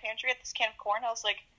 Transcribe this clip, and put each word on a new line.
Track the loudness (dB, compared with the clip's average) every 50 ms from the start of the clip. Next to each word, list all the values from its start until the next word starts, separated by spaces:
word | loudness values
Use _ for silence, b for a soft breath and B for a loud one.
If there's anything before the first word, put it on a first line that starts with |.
| -2
pantry | -4 -4 -2 0 0
at | 0 0
this | -2 -8 -2
can | 2 2 0
of | 0 0
corn. | 0 0 2 2 2
I | 0
was | -2 0 0
like, | 0 0 0 -4 _ _